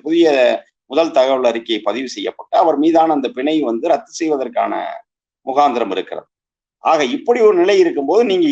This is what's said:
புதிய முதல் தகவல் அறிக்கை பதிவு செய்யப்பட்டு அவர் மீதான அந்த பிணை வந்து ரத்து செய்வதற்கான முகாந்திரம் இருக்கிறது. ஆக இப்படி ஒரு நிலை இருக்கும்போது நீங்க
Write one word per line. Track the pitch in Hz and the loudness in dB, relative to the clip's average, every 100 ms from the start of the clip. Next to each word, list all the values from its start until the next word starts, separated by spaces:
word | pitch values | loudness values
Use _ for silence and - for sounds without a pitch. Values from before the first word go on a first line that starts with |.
புதிய | 139 170 160 139 120 110 - _ - | -2 0 2 4 2 0 -6 _ -6
முதல் | 139 160 | -2 0
தகவல் | 135 131 131 123 | 2 2 2 0
அறிக்கை | 113 117 107 | -2 -4 -4
பதிவு | 104 113 131 | -4 -6 -8
செய்யப்பட்டு | 104 95 - - - | -8 -10 -10 -4 0
அவர் | 170 143 | 2 2
மீதான | 160 165 165 | 2 4 2
அந்த | 147 123 | 0 -4
பிணை | 127 147 156 | -4 -2 -2
வந்து | 131 113 165 | -2 -2 0
ரத்து | 226 - | -2 -4
செய்வதற்கான | - 160 143 123 113 107 98 87 - _ _ _ _ 135 | -6 -2 -2 -4 -4 -4 -4 -8 -12 _ _ _ _ -4
முகாந்திரம் | 135 143 120 104 | 0 2 0 -4
இருக்கிறது. | 92 - - - _ _ _ _ _ | -6 -8 -12 -16 _ _ _ _ _
ஆக | - 156 127 | 0 0 0
இப்படி | - - 240 | -2 -2 2
ஒரு | 214 180 | 4 4
நிலை | 185 196 | 4 4
இருக்கும்போது | 170 143 139 202 240 | 2 0 0 2 2
நீங்க | 185 156 | 2 2